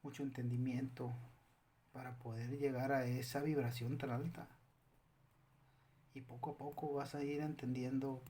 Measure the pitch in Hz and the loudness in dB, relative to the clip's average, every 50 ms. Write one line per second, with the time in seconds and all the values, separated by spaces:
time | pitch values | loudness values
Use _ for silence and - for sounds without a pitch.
0 | - 143 - - 143 135 127 127 120 120 120 123 127 131 123 127 135 127 - - | -10 -10 -6 -4 -4 -4 -2 0 2 2 4 4 4 4 4 2 0 0 -2 -4
1 | 123 123 120 - - - - - _ _ _ _ _ _ _ _ _ _ - 131 | -4 -4 -4 -6 -8 -14 -18 -20 _ _ _ _ _ _ _ _ _ _ -12 -8
2 | 127 127 120 - - 120 113 113 117 123 139 143 143 139 131 123 131 135 139 131 | -8 -8 -8 -8 -8 -6 -4 -2 -2 -2 0 2 2 2 4 2 4 4 4 4
3 | 127 123 123 127 - - - 139 143 156 151 143 123 117 - - 117 120 147 - | 4 4 2 0 0 0 0 2 2 4 4 4 4 2 0 0 0 0 0 0
4 | 139 127 120 127 151 170 - - - - - - - - _ _ _ - - - | 0 0 0 0 0 -2 -4 -4 -10 -12 -14 -20 -20 -20 _ _ _ -20 -20 -20
5 | _ - - _ - _ - - - _ - - - - - - - - - - | _ -20 -20 _ -20 _ -20 -20 -20 _ -20 -20 -20 -20 -20 -20 -20 -20 -20 -20
6 | - - - 135 123 - 120 123 - 151 - - 139 143 143 - 156 147 143 143 | -20 -16 -14 -14 -12 -12 -6 -4 -4 -4 -4 -4 -6 -6 -4 -2 -2 0 2 0
7 | 139 135 - 147 143 143 147 147 151 151 143 - 131 123 127 127 123 127 135 135 | 0 0 -2 -2 0 2 2 2 2 0 0 0 0 0 0 2 0 2 2 2
8 | 135 135 131 127 - | 2 0 -2 -4 -8